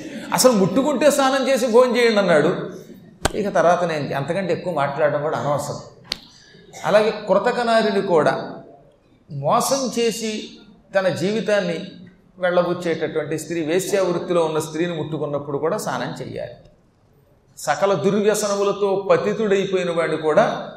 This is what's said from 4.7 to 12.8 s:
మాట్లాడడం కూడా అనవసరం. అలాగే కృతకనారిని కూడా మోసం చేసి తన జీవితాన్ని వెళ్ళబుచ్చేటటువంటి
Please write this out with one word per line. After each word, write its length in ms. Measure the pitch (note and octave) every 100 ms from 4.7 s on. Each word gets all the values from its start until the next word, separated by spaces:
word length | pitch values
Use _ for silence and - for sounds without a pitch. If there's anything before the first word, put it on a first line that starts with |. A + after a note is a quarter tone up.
మాట్లాడడం 500 | D3+ C#3 D#3 D3 C#3+
కూడా 160 | D3+ C3
అనవసరం. 380 | C3+ C#3 - A2+ - - - - - - - - - -
అలాగే 260 | D3+ G3+ G#3+
కృతకనారిని 920 | G#3+ - F#3+ B3 A#3+ A3+ A3 G#3 G3
కూడా 520 | F3+ E3 C3 A2+ G2 - - - - _ _ _ _
మోసం 580 | C#3+ D3 A3+ - C4+ B3 A#3
చేసి 500 | A#3 - A3 G#3+ - - - - _ G3
తన 100 | F#3+
జీవితాన్ని 720 | C3 F3+ A3 G#3+ G3+ F3+ D#3+ - - - _ _ -
వెళ్ళబుచ్చేటటువంటి 1000 | F3+ F3 E3+ F3